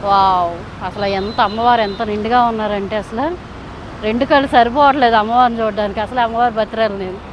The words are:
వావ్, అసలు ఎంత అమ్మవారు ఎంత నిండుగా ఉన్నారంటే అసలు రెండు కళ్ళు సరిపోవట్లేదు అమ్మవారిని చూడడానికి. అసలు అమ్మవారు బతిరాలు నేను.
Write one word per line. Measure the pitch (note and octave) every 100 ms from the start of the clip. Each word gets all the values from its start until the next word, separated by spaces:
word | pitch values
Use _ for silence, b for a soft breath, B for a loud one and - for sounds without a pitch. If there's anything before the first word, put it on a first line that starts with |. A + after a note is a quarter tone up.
| G3+
వావ్, | G3 F#3+ F#3 F3 E3+ D#3 - F#3+
అసలు | G#3 G3+ G3
ఎంత | G3 A#3 G#3
అమ్మవారు | G#3+ A#3+ A#3+ G#3
ఎంత | G3 A3
నిండుగా | G#3 G#3+ B3 A#3+
ఉన్నారంటే | A3 G#3+ G3+ G3 G#3+
అసలు | G3 A3 D4 F4+ - - - - - - G#3+
రెండు | A#3 C4+
కళ్ళు | C#4+ C4+ B3
సరిపోవట్లేదు | A#3 C4 C#4+ C#4 A#3+ A3+
అమ్మవారిని | G#3+ A#3+ B3 A#3
చూడడానికి. | A3 G#3 G#3 G3 G#3
అసలు | B3 A#3
అమ్మవారు | A3+ A#3+ A3
బతిరాలు | G#3+ A3 A3 G3
నేను. | F#3 F#3+ G3+